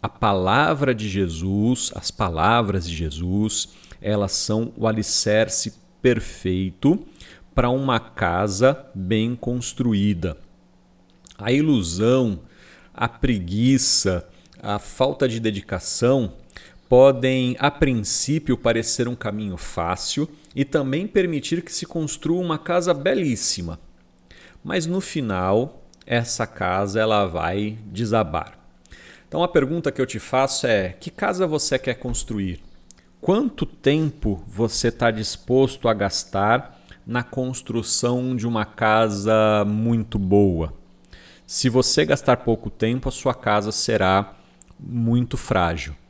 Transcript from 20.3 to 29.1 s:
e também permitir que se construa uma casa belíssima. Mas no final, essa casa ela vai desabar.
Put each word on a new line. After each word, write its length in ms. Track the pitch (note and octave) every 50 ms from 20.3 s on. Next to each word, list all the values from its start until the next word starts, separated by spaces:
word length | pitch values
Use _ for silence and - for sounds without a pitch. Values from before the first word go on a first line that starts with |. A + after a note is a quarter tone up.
| - - - - -
e 120 | C3+ C#3
também 400 | C3+ - D#3+ C#3 C3+ C3 D3+ F#3+
permitir 560 | G#3 - G#3+ F#3 F3+ E3 C#3+ C3 - - E3+ F3
que 100 | - -
se 140 | - -
construa 580 | - - E3+ D#3+ D3 - - - D3+ E3 F3+ F3+
uma 140 | F3 D#3+ D3+
casa 340 | - - F3 F3 F3+ F3 E3+
belíssima. 880 | D3 C#3 F#3 C4 C4 F3+ D3+ A#2+ G#2+ - - - - F2 E2+ E2 - - - - - _ _ _ _ _ _ - - - - - - _
Mas 220 | - - F#3+ E3
no 160 | D#3+ F3 F#3+
final, 800 | F#3+ - - E3 C3+ A2+ G2 F#2 F#2 F#2 G2 A2 B2 D3+ - - - - - _ -
essa 420 | - - A#2+ A#2 A#2+ - - A#2
casa 540 | A2 - - G2+ F2+ F2+ F#2+ G2+ G2+ G2 A2
ela 240 | A2 A2 A2 G#2 G2+
vai 540 | F#2 E2 E2+ D#2+ E2 F#2 G2+ G#2 G#2+ A2 A2 G#2+
desabar. 720 | G#2 - F#2 A#2 A2 G#2+ A2+ G#2+ D#2+ D2 E2 D#2 - - - - - - - _ - - - - -